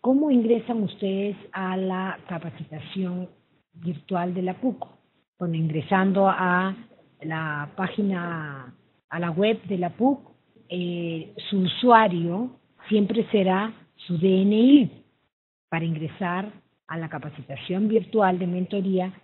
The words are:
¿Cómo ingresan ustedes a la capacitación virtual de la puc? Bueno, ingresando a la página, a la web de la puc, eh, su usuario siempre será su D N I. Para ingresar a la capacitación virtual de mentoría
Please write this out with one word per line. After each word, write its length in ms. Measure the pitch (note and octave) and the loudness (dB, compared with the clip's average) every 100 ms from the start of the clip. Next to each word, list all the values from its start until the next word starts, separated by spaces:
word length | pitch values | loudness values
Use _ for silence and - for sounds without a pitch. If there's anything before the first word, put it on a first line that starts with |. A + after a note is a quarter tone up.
¿Cómo 300 | A3+ C4+ D4+ | 2 2 4
ingresan 520 | B3+ A3+ A#3 - A#3+ | 4 4 2 0 -2
ustedes 520 | G3+ - G3 F#3+ G3+ G3 - | -4 -4 -4 -2 -4 -6 -12
a 240 | F#3+ F#3+ F#3 | -8 -4 -2
la 420 | F#3+ F#3 F#3+ - - | -2 -2 -4 -8 -10
capacitación 1000 | E3+ E3 - D#3 D#3 - F#3+ F#3 F3+ F3+ _ _ _ _ | -10 -10 -12 -14 -14 -12 -6 -4 -4 -10 _ _ _ _
virtual 600 | E3 E3+ F3 - F#3 F3 | -10 -8 -8 -6 -4 -2
de 80 | F3+ | -2
la 120 | F#3 F#3 | -4 -2
puc? 260 | C4 G3+ - _ _ _ _ _ | -4 -4 -10 _ _ _ _ _
Bueno, 180 | F3 D#3+ | -4 -2
ingresando 720 | D#3+ D3+ - F#3+ G3 F#3+ G3 | 0 -2 0 2 2 4 2
a 480 | F3+ F3+ F3+ F#3+ G3 - _ _ _ | 2 2 0 0 -4 -14 _ _ _
la 500 | D#3+ D#3+ D#3+ D3 D3 | -8 -6 -4 -6 -8
página, 1000 | - F#3 - G3+ F#3 F3 E3 D3+ C#3 B2 - _ _ _ | -6 -6 -2 -2 -2 -4 -6 -8 -12 -16 -20 _ _ _
a 100 | D#3+ | -4
la 120 | E3+ | -4
web 300 | E3 G#3 A3 | 0 2 0
de 140 | F3 F#3 | -2 -4
la 120 | F3 | -4
puc, 300 | - A#3+ C#4 - _ _ _ _ | 2 2 2 -6 _ _ _ _
eh, 640 | F3+ F3 F3 E3+ E3 D#3+ - - | -6 -4 -4 -4 -6 -10 -14 -6
su 100 | G3+ | -2
usuario 1000 | F#3 - B3 A3+ A3 F3 E3+ F3+ B3+ - _ _ - | 0 0 6 6 6 2 -2 -2 -6 -10 _ _ -2
siempre 380 | G#3+ G3+ A3 G#3+ | 2 2 0 0
será 420 | G#3+ F#3+ F#3 A3 A3 - | 2 2 2 -2 -8 -20
su 240 | _ - F3 | _ -6 0
D 240 | F#3 F#3 | 4 4
N 140 | G3 G#3+ | 4 6
I. 460 | B3 C#4+ F#3+ - _ _ _ _ _ _ _ | 8 8 6 -2 _ _ _ _ _ _ _
Para 160 | E3 | -6
ingresar 680 | E3 D#3 D#3 - F#3 F3+ G3+ - _ _ _ | -4 -4 -6 -6 -4 -4 -6 -12 _ _ _
a 100 | D#3+ | -10
la 120 | D#3+ | -8
capacitación 800 | D#3 D3+ - C3 C#3 - F#3 G#3 | -10 -10 -14 -14 -14 -6 0 2
virtual 500 | G#3+ F#3 A3 G3 F3+ | 2 2 2 4 2
de 80 | F3+ | 0
mentoría 680 | F3+ F#3 G3+ F#3+ F#3 F#3 F#3 | -2 -2 -2 0 0 -2 -8